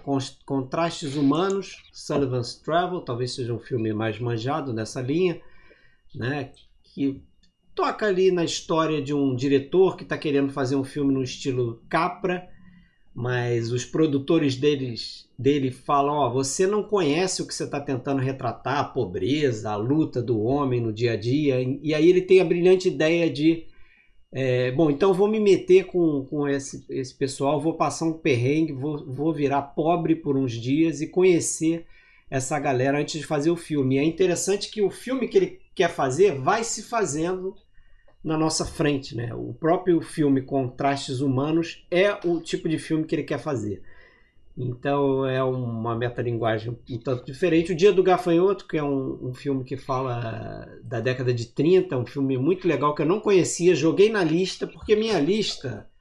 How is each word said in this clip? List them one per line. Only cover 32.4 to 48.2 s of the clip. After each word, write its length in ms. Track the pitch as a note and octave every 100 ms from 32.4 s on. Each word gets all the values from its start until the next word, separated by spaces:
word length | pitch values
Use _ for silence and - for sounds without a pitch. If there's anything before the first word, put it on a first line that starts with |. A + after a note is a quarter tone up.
| B2+ D3+
galera 400 | C#3+ C3 C3+ C#3+
antes 180 | D3 D#3+
de 60 | C#3
fazer 240 | D3+ D3+
o 60 | E3+
filme." 400 | - D3+ C3 C3+
E 20 |
é 60 |
interessante 680 | D#3 D#3+ F#3 E3+ - G3 -
que 120 | G#3+
o 80 | F#3+
filme 360 | - - C4 A#3
que 100 | G3
ele 200 | F3+ - -
quer 140 | - F3
fazer 480 | - C#3 C3 G3+ C#3
vai 260 | C3 G#3+
se 180 | A3+ -
fazendo 720 | - A#3 F#3 D3 E3 F#3 F#3 - _ - - - - -
na 120 | - D#3
nossa 280 | D#3+ -
frente, 500 | - - D3+ C#3 -
né? 180 | A#2 A#2 A#2+
O 180 | A#2+
próprio 460 | A#2 D#3+ F3+ F#3 E3
filme 420 | D#3+ - D3 C3+
Contrastes 800 | C3 C#3 B2 - C#3 C#3 - B2+
Humanos 680 | C#3 B2+ D3 E3 E3 - -
é 200 | F3 G3+ - F3
o 140 | E3
tipo 280 | - F3 F3
de 80 | D#3
filme 280 | - D#3+
que 100 | D#3
ele 80 | D#3
quer 160 | C3+ C#3+
fazer. 420 | D#3 C3 G#2 F#2+ - - - _ _ _ - -
Então 640 | B2 A#2+ C#3+ C#3+ C#3 C3+
é 160 | C3+ C3
uma 500 | C3 C3 A#2+ A2+ A2+
metalinguagem 800 | A2+ A#2+ A#2+ A#2+ A#2 A2+ A2 A2 A#2+ -
um 80 | B2
tanto 260 | - B2
diferente. 460 | - C3 F3+ D#3+ E3+
O 40 | E3+
Dia 160 | G3+
do 100 | F#3
Gafanhoto, 640 | F3+ F3+